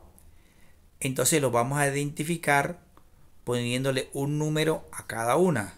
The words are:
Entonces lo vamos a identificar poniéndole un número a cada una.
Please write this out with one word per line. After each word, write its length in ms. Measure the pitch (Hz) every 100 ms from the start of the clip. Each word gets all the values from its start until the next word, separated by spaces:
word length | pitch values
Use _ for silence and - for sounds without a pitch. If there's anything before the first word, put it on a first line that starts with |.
| - - - - - _ - - - -
Entonces 400 | 135 131 131 160
lo 100 | 135
vamos 260 | 117 123 143
a 120 | 143
identificar 880 | 139 147 147 151 170 - 143 139 175 - - - - - -
poniéndole 640 | - 123 120 123 135 131 -
un 260 | 143 139 151
número 480 | 151 156 156 160 -
a 140 | - -
cada 280 | 113 117 139
una. 400 | 185 131 95